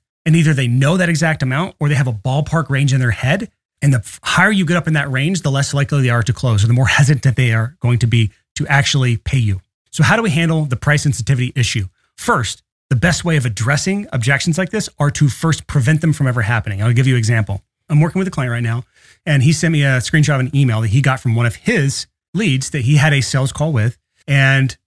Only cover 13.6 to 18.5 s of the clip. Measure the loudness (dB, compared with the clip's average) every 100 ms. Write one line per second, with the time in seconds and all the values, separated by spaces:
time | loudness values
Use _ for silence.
13.6 | -2 -2 -2 -4 -4 -4 0 0 0 -2
14.6 | -2 -4 -6 -2 -2 2 0 0 -2 -2
15.6 | -2 0 2 2 0 0 0 0 0 -2
16.6 | -4 -2 0 2 2 2 2 0 -2 -6
17.6 | _ _ -2 0 2 0 -4 -4 -6